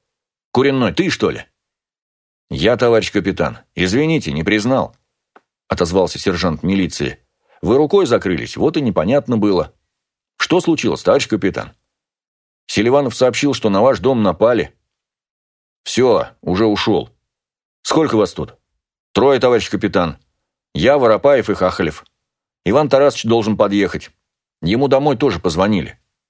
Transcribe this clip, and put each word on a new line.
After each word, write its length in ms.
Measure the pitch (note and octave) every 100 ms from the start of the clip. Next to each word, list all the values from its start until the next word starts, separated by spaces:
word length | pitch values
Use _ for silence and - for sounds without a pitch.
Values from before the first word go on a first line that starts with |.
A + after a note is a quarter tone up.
| _ _ _ _ _
Куренной, 420 | - C3+ C3+ A#2+
ты, 160 | - F#3
что 220 | - F#2+
ли?» 140 | - - _ _ _ _ _ _ _ _ _ -
«Я, 280 | C2+ F#2+ A#2+
товарищ 340 | A#2+ A2+ F2+
капитан. 480 | G2+ F#2 E2+ D2 A#1 _ -
Извините, 560 | F2+ A#2+ D#3 D#3 -
не 120 | C#2
признал», — 520 | F2+ G#2+ A2+ C3 D2+ _ _ _ _ _ _ _ -
отозвался 500 | - E2+ F#2+ F2 -
сержант 460 | G2+ F2 F2+ D#2
милиции. 560 | F2+ G2 F2+ - C2+ - _ _ _ -
«Вы 140 | F2 C3
рукой 300 | D3+ G3+ C#3+
закрылись, 500 | G#2+ F#2+ D#2+ A#1 -
вот 220 | C3 E3
и 40 |
непонятно 560 | B2+ F2+ E2+ C#3 - A#2
было. 360 | G#2 F2+ D2+ _ _ _ _ _ _ -
Что 240 | - F3+
случилось, 420 | F3 D#3 A2 C2+
товарищ 240 | - C3 -
капитан?» 460 | G#2 G2 A#1 - _ _ _ _ _ _ _ _ _ -
«Селиванов 500 | - A#2 C#3+ C3+ -
сообщил, 360 | B2+ A#2 D3
что 160 | B2 G#2+
на 120 | F#2+
ваш 180 | B2+ G#2+
дом 240 | A#2 B2
напали». 560 | G2+ E2 A2+ A#2 D2+ _ _ _ _ _ _ _ _ _ _ _
«Всё, 440 | - - B2+ F#2+ - _
уже 240 | - F2+ A2+
ушёл. 420 | G#2 - F2 - _ _ _ _ _ _ _
Сколько 340 | - D#3+ D#3 A2
вас 180 | G2
тут?» 220 | - D2+ - _ _ _ _ _
«Трое, 280 | - C3 C3
товарищ 320 | B2 A#2 -
капитан. 460 | G2 G#2 F#2+ E2+ - _ _ _ _ _
Я, 260 | - G#2+ C#3+
Воропаев 500 | A#2 G2+ C#3 C3+ G#2+
и 60 | F#2+
Хахалев. 500 | F#2 - E2 - - _ _ _ _ _
Иван 260 | F#2 B2+ D3+
Тарасович 360 | C3+ C#3+ - A2
должен 320 | A#2 G#2+ G2+
подъехать. 540 | G2+ G2+ F#2+ - - _ _ _ _ _
Ему 260 | E2 A#2 C#3
домой 300 | C3+ D3 B2
тоже 220 | C#3+ E2+
позвонили». 600 | F2+ D#2+ G2+ G2+ - - _ _